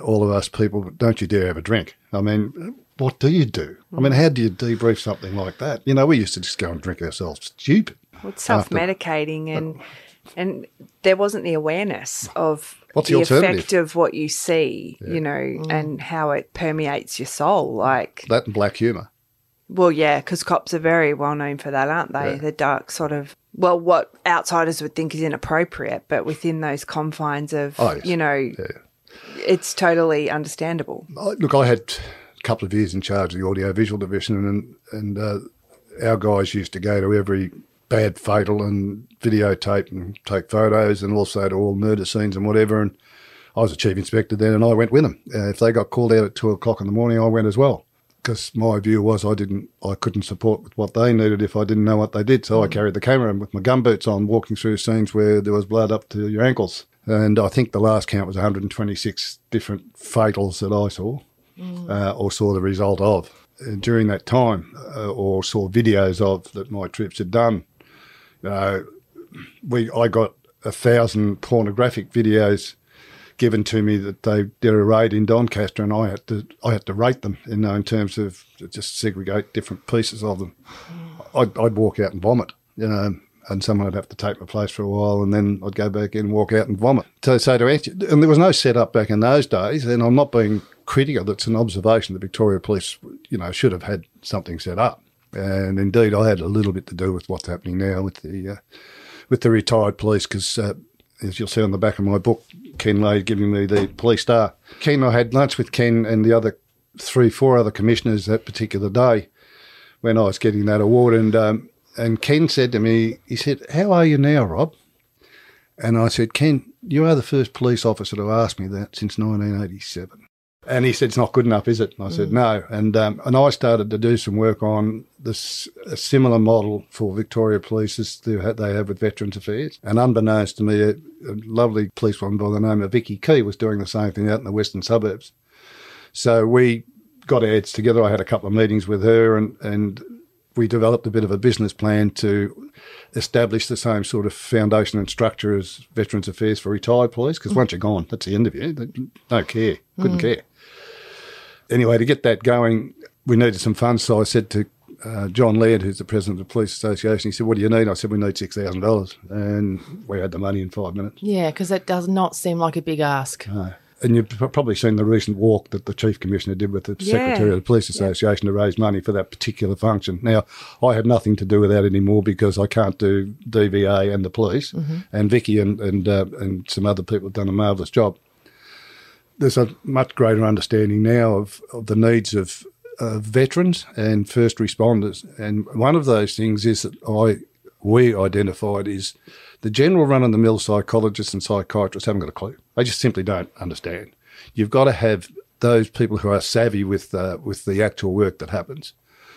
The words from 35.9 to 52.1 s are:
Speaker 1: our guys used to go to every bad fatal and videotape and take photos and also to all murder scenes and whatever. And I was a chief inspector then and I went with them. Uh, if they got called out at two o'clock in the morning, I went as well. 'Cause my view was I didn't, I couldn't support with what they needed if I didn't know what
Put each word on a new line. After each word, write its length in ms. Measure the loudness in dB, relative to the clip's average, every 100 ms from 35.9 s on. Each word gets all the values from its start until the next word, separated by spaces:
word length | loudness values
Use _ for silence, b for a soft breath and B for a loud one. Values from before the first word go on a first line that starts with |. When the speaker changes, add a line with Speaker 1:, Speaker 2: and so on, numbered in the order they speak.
| -6
Speaker 1:
our 140 | -2 0
guys 380 | 2 2 0
used 180 | -4 -6
to 80 | -6
go 220 | -2 0
to 100 | 2
every 360 | 0 0 -2 -2 -8 -20 _ -2
bad 300 | 0 0 -2
fatal 440 | -2 0 0 -2
and 440 | -2 -2 -4 -8 -16 _
videotape 720 | 0 2 2 0 -2 -2 -2
and 280 | -8 -12 -14
take 260 | -6 -6 -2
photos 520 | 2 4 4 2 0
and 120 | 0
also 340 | 0 -2 -2 -2
to 60 |
all 200 | 0 0
murder 300 | 0 0 0
scenes 320 | -2 -2 -2 -2
and 100 | 0
whatever. 340 | 2 2 2
And 140 | -2 -6 b b b b b -2
I 40 |
was 100 | -2
a 40 | 0
chief 200 | -2 -2
inspector 400 | -2 -2 -2 0
then 160 | 2
and 120 | 4
I 100 | 4
went 180 | 4 4
with 100 | 2
them. 160 | 2 -2 -8
Uh, 140 | -4 -4
if 100 | 2
they 140 | 2
got 180 | 2 0
called 220 | 0 4
out 120 | 4
at 100 | 2
two 160 | 0 -2
o'clock 300 | 0 0 -2
in 60 | -2
the 60 |
morning, 260 | 0 2 2
I 80 | 2
went 200 | 2 2
as 100 | 4
well. 280 | 2 2 -6 _ _ _
'Cause 280 | -8 -6 -6
my 240 | -2 0 0
view 220 | 2 2
was 240 | 4 2
I 80 | 0
didn't, 360 | -2 -2 -6 -8 _
I 120 | -8
couldn't 280 | -6 -4 -4
support 400 | -6 -2 0 0
with 140 | -4 -6
what 160 | -4
they 200 | 2 4
needed 260 | 4 4 2
if 160 | 0 -2
I 80 |
didn't 200 | 0 2
know 120 | 2 2
what 160 | 0